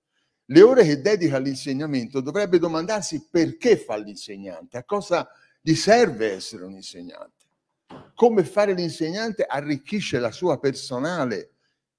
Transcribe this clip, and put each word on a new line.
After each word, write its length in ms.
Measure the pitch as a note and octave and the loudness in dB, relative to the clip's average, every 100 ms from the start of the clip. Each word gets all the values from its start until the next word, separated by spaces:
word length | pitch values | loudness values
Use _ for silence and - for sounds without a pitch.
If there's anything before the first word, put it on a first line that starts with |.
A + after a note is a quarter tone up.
| _ _ _ _ - | _ _ _ _ 2
Le 120 | C#3+ | 10
ore 240 | A3 C4 | 10 10
che 160 | E3+ C#3 | 4 4
dedica 360 | G3 G#3+ E3 C3+ | 0 0 0 -2
all'insegnamento 840 | C#3 C3 C#3+ C3 D3+ C3+ A2+ C3+ | -4 -6 -6 -6 -4 -4 -4 -6
dovrebbe 380 | C3 F#3 G3+ F3 | -6 -4 0 2
domandarsi 680 | E3+ D#3+ E3 G#3+ - D3+ - | 0 -4 -4 -4 -6 -10 -4
perché 480 | F3 D#3+ - B3 E3+ | 0 0 0 2 2
fa 180 | - G#2+ | 2 -8
l'insegnante, 800 | G#2 G2 - G2 G2 E2 F2 A#2+ | -8 -14 -16 -16 -14 -16 -14 -14
a 80 | |
cosa 420 | - G3+ - E3+ C3 _ _ _ | -6 -6 -2 -4 -4 _ _ _
gli 160 | D#3 | -2
serve 580 | D#3 - A#3 G#3+ A2 A2 | 0 4 4 4 0 -4
essere 320 | F#2+ - G#2 | -4 -10 -14
un 100 | F#2 | -16
insegnante, 720 | G2 F#2 F2 F2 - - _ _ _ _ _ _ - - | -16 -18 -18 -18 -18 -20 _ _ _ _ _ _ -20 -14
come 300 | - A#3 A3 | 2 2 4
fare 300 | D#3 - G3+ | 0 0 0
l'insegnante 720 | F3+ E3+ C#3 D#3+ F#3+ A3+ - - | 0 -4 -6 -6 -6 -6 -6 -4
arricchisce 720 | C#3 D3 C#3+ - G#3 - B2+ | -4 -4 -6 -6 -8 -4 -4
la 120 | A#2 | -4
sua 280 | - F3+ C#3 | -4 -2 -2
personale, 920 | C#3 C3 - B2+ D3+ F3 B2+ G2 - _ _ _ _ | -2 -4 -8 -6 -6 -4 -4 -6 -10 _ _ _ _